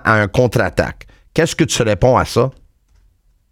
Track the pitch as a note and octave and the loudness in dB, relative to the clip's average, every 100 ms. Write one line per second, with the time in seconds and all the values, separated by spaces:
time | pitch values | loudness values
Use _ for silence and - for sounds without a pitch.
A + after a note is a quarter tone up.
0 | - G#2+ G#2 B2 B2 A#2 F#2 - C2+ - | 2 0 0 0 0 0 -2 -2 -4 -8
1 | - _ _ - D#3 - D#3+ - A2 G2+ | -20 _ _ -2 -2 0 -2 0 -2 2
2 | B2+ A#2 - B2 C3 - _ _ _ _ | 2 2 0 -2 -2 -6 _ _ _ _
3 | _ _ _ _ _ | _ _ _ _ _